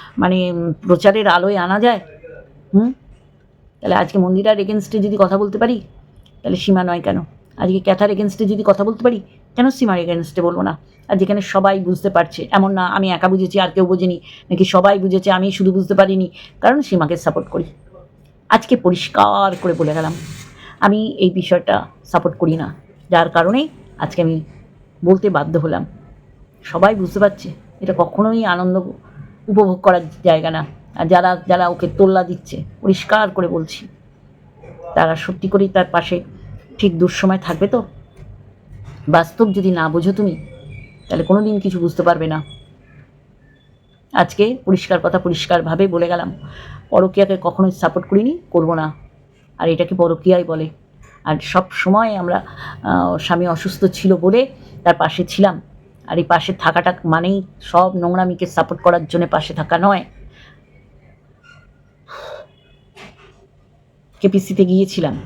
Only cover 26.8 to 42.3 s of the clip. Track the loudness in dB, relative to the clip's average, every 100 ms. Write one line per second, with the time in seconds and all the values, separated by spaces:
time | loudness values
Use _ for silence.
26.8 | 2 2 -2 2 0 0 -10 -16 -20 -8
27.8 | -4 -2 0 0 0 0 0 0 0 -2
28.8 | -4 -10 -20 -20 -20 -14 0 2 2 4
29.8 | 4 2 0 0 2 2 0 -4 -8 -12
30.8 | -16 -6 2 4 4 0 0 2 2 -2
31.8 | -4 2 4 4 0 -6 -10 -12 -12 -4
32.8 | 0 0 0 0 0 -2 -4 -4 -8 -12
33.8 | -20 -20 _ _ _ _ _ _ -20 -20
34.8 | -6 -2 0 -2 -6 -8 -2 0 0 0
35.8 | 0 -2 -2 -6 -8 -18 -20 -20 -20 -2
36.8 | -2 2 0 2 0 0 -4 -4 -2 -2
37.8 | -4 -14 -20 -20 -20 -20 -20 _ _ -20
38.8 | -20 -10 0 2 2 0 0 2 0 0
39.8 | 0 0 0 0 -2 -4 -12 -20 -20 -20
40.8 | -20 -20 -6 -4 2 2 2 -2 -2 -2
41.8 | -2 2 2 2 0